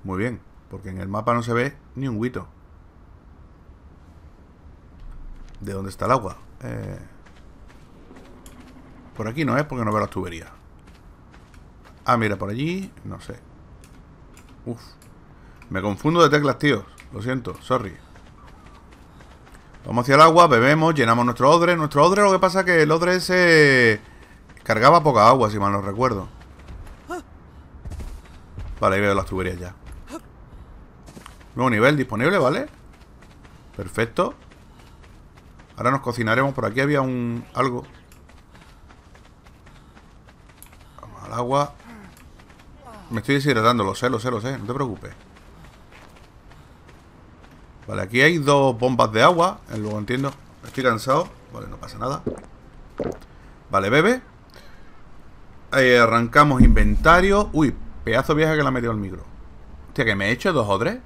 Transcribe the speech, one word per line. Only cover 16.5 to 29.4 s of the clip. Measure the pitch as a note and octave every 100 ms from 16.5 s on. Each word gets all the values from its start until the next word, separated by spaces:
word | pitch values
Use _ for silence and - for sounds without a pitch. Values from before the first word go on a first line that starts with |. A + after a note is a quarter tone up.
| A#2+
tío. | D3 A2 F#2 - -
Lo | A2+
siento, | A#2 C3 A2+ D#2+
sorry. | - B2+ G2+ D#2+ - - - - - - - - - - - - - - - - - - -
Vamos | A#2
hacia | B2 C#3
el |
agua, | E3 E3 E3+
bebemos, | A#2 B2+ D#3 D#3+
llenamos | D3+ A2+ A#2
nuestro | A#2+ A2+ C3
odre. | E3+ E3+
Nuestro | F3 D3+ C#3+
odre, | E3 G3
lo | G3+
que | F#3
pasa | F#3 F#3+
es | F3+
que | E3+
el | D3+
odre | F3 F3 F3+
ese | D#3+ F#3 F3 D#3+ D3 C3 A#2 G#2 - - - - - -
cargaba | - A2 B2+ E3+
poca | D3+ A#2 A2
agua, | C3 G#2+
si | G#2
mal | G2
no | G2+
recuerdo. | G2 G2+ B2+ G#2 F2+ - - - - - - - - F4 - - - - - - - - - - - - - - - -
Vale, | G#2 F#2+
ahí |
veo | G#2
las | G2 F2+
tuberías | F#2+